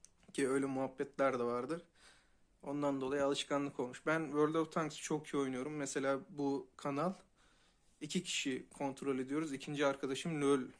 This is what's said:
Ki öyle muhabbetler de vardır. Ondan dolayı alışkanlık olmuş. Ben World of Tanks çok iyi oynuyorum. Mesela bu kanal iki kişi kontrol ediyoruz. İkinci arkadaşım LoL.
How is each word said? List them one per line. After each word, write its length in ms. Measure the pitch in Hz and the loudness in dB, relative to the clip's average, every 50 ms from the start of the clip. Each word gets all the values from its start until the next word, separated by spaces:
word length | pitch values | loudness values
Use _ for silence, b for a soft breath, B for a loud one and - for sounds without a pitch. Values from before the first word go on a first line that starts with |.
| - - _ _ - - - | -20 -20 _ _ -20 -6 -2
Ki 160 | - 139 127 | 0 2 2
öyle 160 | 135 139 139 | 2 2 2
muhabbetler 760 | 135 131 131 135 131 - - 139 139 - - 139 135 127 123 | 2 0 0 0 -2 -2 -4 -6 -6 0 2 2 2 2 2
de 40 | 120 | 0
vardır. 420 | 120 120 123 123 131 160 175 - - B B B B B B B B B B B _ _ _ - | 0 0 -2 -2 -4 -4 -6 -8 -12 B B B B B B B B B B B _ _ _ -8
Ondan 380 | 143 143 147 143 143 139 135 | -4 -2 0 0 0 0 0
dolayı 240 | 131 131 139 143 139 | 0 0 0 2 2
alışkanlık 540 | 139 143 - - - 147 143 143 143 - - | 2 2 0 0 0 0 0 0 -2 -2 -4
olmuş. 260 | 127 123 127 - - | -4 -4 -6 -4 -2
Ben 200 | 156 156 165 160 | 0 0 2 0
World 300 | 139 143 147 151 151 156 | 0 2 4 4 4 4
of 160 | 165 160 160 | 2 0 0
Tanks 240 | - 175 160 147 147 - | 0 -2 -2 -2 -4 -6
çok 300 | - - 156 151 151 - | -4 -2 -2 -2 -2 -2
iyi 100 | - 143 | 0 0
oynuyorum. 380 | 139 131 131 123 131 151 151 | 0 0 0 -2 -4 -4 -4
Mesela 440 | 147 139 135 - 147 135 135 139 135 139 - | -4 -4 -2 -2 0 2 2 0 0 -2 -6
bu 380 | - 147 143 139 139 135 - - _ - | -6 -2 0 0 0 -2 -4 -8 _ -6
kanal 360 | - 147 139 143 156 185 190 - - _ b b b b b b b b b b b b _ _ | -4 -2 0 0 0 0 -2 -4 -10 _ b b b b b b b b b b b b _ _
iki 220 | 151 151 - 185 175 | -8 -4 -2 -2 -2
kişi 440 | - - - - 143 127 - - - | 0 -2 -2 0 0 -2 -2 -4 -10
kontrol 500 | - - 143 135 127 - - 139 135 131 | -8 -4 -4 -4 -4 -2 0 0 0 0
ediyoruz. 340 | 131 131 139 156 165 156 135 | 0 0 0 -2 0 -2 -4
İkinci 320 | 127 - - 147 139 147 | -6 -6 -4 0 2 4
arkadaşım 560 | 139 135 139 - 131 135 131 - 175 160 147 | 4 4 2 0 -2 -2 -2 -2 -2 0 2
LoL. 200 | 143 139 143 131 127 - - b | 4 4 4 4 2 -2 -8 b